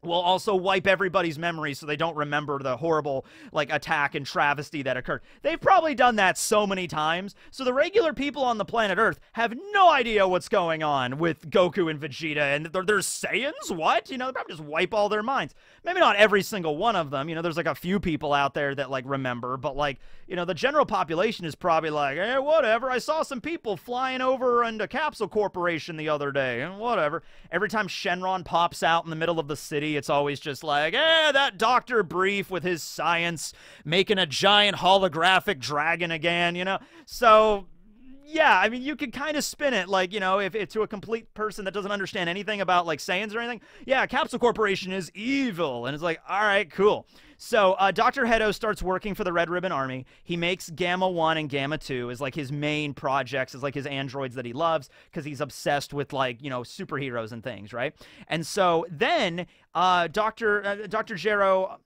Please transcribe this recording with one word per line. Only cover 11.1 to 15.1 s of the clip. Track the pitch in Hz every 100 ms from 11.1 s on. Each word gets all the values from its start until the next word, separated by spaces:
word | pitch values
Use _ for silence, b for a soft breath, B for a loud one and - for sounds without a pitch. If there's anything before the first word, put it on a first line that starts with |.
| 139
with | 170 151 151
Goku | 196 180 202 165
and | 151
Vegeta, | 151 123 160 147 143 143
and | 165
they're, | 180
they're | 180 208
Saiyans? | - - - 170 269 427 -
What? | 185 160 302 -
You | 262
know, | 254
they |
probably | 254 -
just | 170
wipe | 151 156 180
all | 220
their | 208